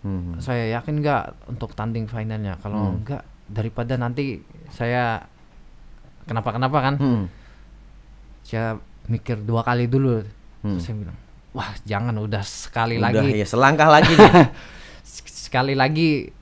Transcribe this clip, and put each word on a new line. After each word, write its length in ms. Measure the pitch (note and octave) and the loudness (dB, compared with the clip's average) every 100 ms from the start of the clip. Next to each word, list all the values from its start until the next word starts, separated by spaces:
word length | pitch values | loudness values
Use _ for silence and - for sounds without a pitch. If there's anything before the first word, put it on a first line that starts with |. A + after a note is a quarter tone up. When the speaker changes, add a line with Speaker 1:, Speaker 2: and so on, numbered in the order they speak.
Speaker 1:
Hmm. 340 | G2+ F#2+ F2 E2+ | -6 -6 -6 -8
Speaker 2:
"Saya 300 | B2+ A#2+ A2+ | -4 -4 -2
yakin 260 | A#2 - D3+ | -6 -4 -4
nggak 240 | D3 C3+ - - - | 0 -2 -4 -14 -14
untuk 240 | A#2+ A2+ | -10 -10
tanding 320 | - A2+ A2+ A2 | -8 -6 -6 -6
finalnya? 540 | A2+ A2 A2 G2+ F2+ | -8 -6 -6 -6 -8
Kalau 320 | G#2 G#2+ G2+ | -8 -4 -2
Speaker 1:
Hmm. 100 | G#2+ | -4
Speaker 2:
nggak, 220 | G#2+ C#3 - - - | -6 -10 -12 -20 -12
daripada 500 | G#2 A2+ - A#2+ B2+ | -6 -6 -6 -4 -4
nanti 440 | A#2+ B2 C#3 G2+ - - - | -4 -4 -6 -8 -14 -20 -20
saya 540 | - A#2 B2 A#2+ A2 - - - - - - - - - - | -6 -4 -2 -2 -4 -8 -20 -20 -20 -20 -20 -20 -20 -20 -20
kenapa-kenapa 540 | - A2+ A2 A2+ C3 D3 | -8 -6 -4 -2 -2 0
kan." 140 | C3 C#3 | 0 0
Speaker 1:
Hmm. 280 | C#3 A#2 F#2 - - - - - - - - - - - | 0 0 -2 -10 -20 -20 -20 -20 -20 -20 -20 -20 -20 -20
Speaker 2:
Saya 360 | - A2+ A2+ A2 - - - | -10 -6 -4 -6 -12 -18 -6
mikir 340 | A#2 - A2 | -6 -4 -6
dua 240 | G#2+ A#2 | -2 -2
kali 240 | A#2 A#2+ A#2+ | 0 0 0
dulu. 340 | C3+ C3+ A#2 G#2+ - - - | 2 2 0 -4 -16 -20 -8
Speaker 1:
Hmm. 160 | G#2 F#2 | -4 -4
Speaker 2:
Terus 80 | |
saya 120 | E2+ G#2+ | -6 -8
bilang, 180 | F2+ E2 - - - | -10 -14 -20 -20 -16
"Wah, 200 | B2 G#2+ G2+ | -12 -10 -12
jangan, 340 | - G2+ A#2+ G#2+ | -6 -4 -2 -4
udah 240 | G#2+ G#2 | -4 -6
sekali 560 | G2+ - - A#2+ A2+ A#2 | -6 -10 -8 -4 -2 0
Speaker 1:
Udah, 60 | A2+ | 0
Speaker 2:
lagi." 220 | A2 C#3 | 2 2
Speaker 1:
ya, 140 | G#2+ G2+ | 0 0
selangkah 400 | A2+ C3+ D#3 D#3 | 4 4 6 6
lagi 240 | D3+ F3+ | 8 8
nih. 220 | E3 G#3 F3 C3 - - - | 10 12 12 6 2 -20 -20
Speaker 2:
<laughs> 300 | - - - | -20 -20 -18
Sek-, 240 | - - | -18 -14
sekali 420 | - - B2+ C3+ | -14 -4 -2 0
lagi 560 | C3+ C3 D#3 E3 C#3+ - - | 2 2 2 2 0 -4 -16